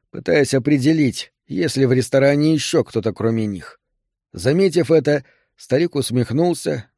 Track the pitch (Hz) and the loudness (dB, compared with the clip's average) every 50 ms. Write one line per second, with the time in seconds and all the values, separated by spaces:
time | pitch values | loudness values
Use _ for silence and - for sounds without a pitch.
0 | _ _ - - - - 170 151 143 - - 135 113 143 147 139 123 147 160 160 | _ _ -14 -10 -2 0 2 2 2 2 2 0 2 2 0 2 2 2 2 2
1 | 151 127 - - - - _ _ _ - 139 180 175 147 - 135 135 123 127 127 | 2 0 -2 -4 -10 -14 _ _ _ -10 -6 -4 -4 -2 0 0 2 2 2 2
2 | 120 - - 139 135 139 143 143 151 156 160 151 - - - 156 117 - - 113 | 0 0 0 2 2 4 2 2 2 2 0 0 -2 0 0 0 0 0 -2 -4
3 | 95 113 95 - 104 113 113 113 110 107 101 90 - - - _ _ _ _ _ | -4 -4 -4 -2 -2 -2 0 -2 -4 -4 -6 -8 -12 -16 -20 _ _ _ _ _
4 | _ _ _ _ _ _ - 87 87 123 147 175 196 190 151 175 160 127 165 160 | _ _ _ _ _ _ -12 -4 -2 0 2 2 2 2 2 0 0 2 2 2
5 | 131 147 147 143 131 _ _ _ _ _ _ _ - - 123 139 170 170 - 143 | 2 2 -2 -2 -4 _ _ _ _ _ _ _ -8 -2 0 0 0 0 -2 -4
6 | 123 - 117 127 117 - 113 139 170 180 170 - - 170 151 127 - _ _ | -4 -2 0 -2 -2 -2 0 0 0 0 0 -2 -4 -6 -6 -6 -8 _ _